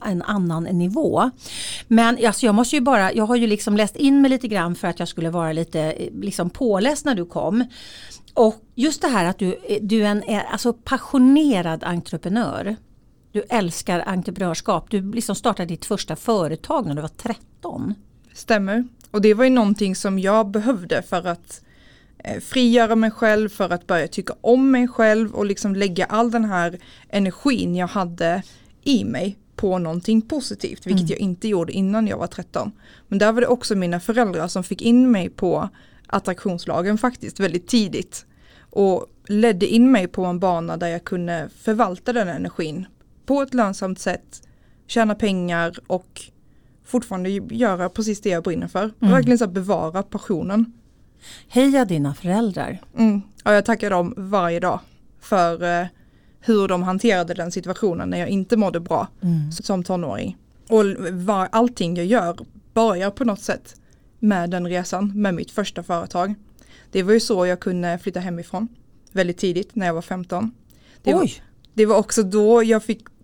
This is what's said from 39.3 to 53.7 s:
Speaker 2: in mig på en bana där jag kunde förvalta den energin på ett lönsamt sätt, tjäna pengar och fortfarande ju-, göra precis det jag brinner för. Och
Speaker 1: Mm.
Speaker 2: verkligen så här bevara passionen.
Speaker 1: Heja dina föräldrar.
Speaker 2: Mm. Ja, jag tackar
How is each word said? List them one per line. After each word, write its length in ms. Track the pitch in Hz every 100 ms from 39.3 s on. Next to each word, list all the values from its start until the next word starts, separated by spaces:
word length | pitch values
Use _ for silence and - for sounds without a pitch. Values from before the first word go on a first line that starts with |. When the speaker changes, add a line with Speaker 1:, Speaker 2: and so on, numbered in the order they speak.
| 208 233 185 196
Speaker 2:
in 240 | 226 254
mig 160 | 240 180
på 180 | - 180
en 140 | 175
bana 380 | 190 170 165 165
där 100 | 175
jag 160 | 170
kunde 460 | - 180 170 170 143 -
förvalta 520 | - 220 208 180 -
den 140 | 240 180
energin 580 | 170 175 - 156 185 185 _ _ _ -
på 160 | 277
ett 120 | 269
lönsamt 460 | 247 202 196 190 185
sätt, 420 | 190 180 - - - _ _ _ -
tjäna 280 | 233 220 208
pengar 600 | 214 185 175 170 170 175 -
och 340 | 180 - - - _ _ _ _ _ -
fortfarande 440 | 247 - 190 185
ju-, 180 | 196 -
göra 380 | 226 240 180 180
precis 320 | - 220 208
det 80 | 208
jag 140 | 170
brinner 240 | 185 165 175
för. 180 | 185 214
Och 160 | -
Speaker 1:
Mm. 100 | 202
Speaker 2:
verkligen 240 | 262 240 240
så 80 | 214
här 60 |
bevara 520 | 190 185 185 160 180
passionen. 720 | 202 202 - 170 180 208 233 - _ _ _ _ - - -
Speaker 1:
Heja 380 | 247 277 269 220
dina 300 | 160 143 147
föräldrar. 640 | 180 202 226 175 - 185 - -
Speaker 2:
Mm. 240 | 226 202 196 -
Ja, 100 | 202
jag 120 | 208
tackar 240 | 202